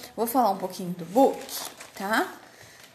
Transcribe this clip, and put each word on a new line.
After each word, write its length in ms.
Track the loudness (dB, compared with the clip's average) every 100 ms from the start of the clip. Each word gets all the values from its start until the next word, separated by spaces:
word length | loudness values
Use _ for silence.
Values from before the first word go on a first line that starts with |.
| -10
vou 140 | -6 0
falar 240 | 2 2
um 60 | 2
pouquinho 340 | -4 -6 -8
do 140 | -8 0
book, 340 | 6 6 4 -8 -8 -10 -14 -16 -8
tá? 400 | -2 0 0 -6 -20 -20 -20 -20 -20